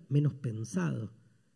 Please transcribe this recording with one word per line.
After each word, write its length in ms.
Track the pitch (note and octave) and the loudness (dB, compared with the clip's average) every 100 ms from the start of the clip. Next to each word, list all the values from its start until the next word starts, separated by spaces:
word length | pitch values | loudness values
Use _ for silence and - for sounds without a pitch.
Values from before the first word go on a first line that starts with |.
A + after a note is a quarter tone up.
| - | 0
menos 260 | C#3+ D3 | 4 4
pensado, 800 | - A#2+ G#2+ A2+ F3+ E3 B2 A2 - _ _ _ | 0 -4 -4 -4 -2 0 -2 -4 -10 _ _ _